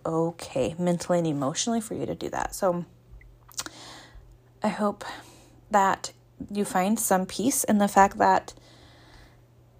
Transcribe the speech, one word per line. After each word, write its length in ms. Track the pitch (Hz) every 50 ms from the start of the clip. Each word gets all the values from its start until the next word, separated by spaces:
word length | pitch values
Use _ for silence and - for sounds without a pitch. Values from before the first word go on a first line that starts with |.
| -
okay 720 | 165 165 160 165 170 170 - - - - 135 127 101 160 165
mentally 400 | 175 175 175 165 - - 180 175
and 80 | 165
emotionally 540 | 160 147 143 - - 170 - - 233 226 233
for 140 | 220 - -
you 120 | - 139
to 80 | - -
do 140 | - - -
that. 260 | - 65 - - -
So 300 | - 202 185 175 175 170 - - - _ - - - - - - - - - - - - - - - - - - - - - - - - - - - _ _ _ _ -
I 60 | 214
hope 360 | - - 214 208 202 - - - - - - - - - - - - - - -
that 440 | - 202 196 190 - - - - - - _ _ _ - - -
you 160 | 202 202 202
find 360 | 190 - 185 180 202 226 226
some 260 | - - 196 185 185
peace 380 | 185 - - 190 262 277 - -
in 140 | - 220 202
the 100 | 202 202
fact 300 | - 202 196 196 - 214
that 360 | 196 190 190 - - - - - - - - - - - - - - - - - - - - - - _ _ _ _ _ _ _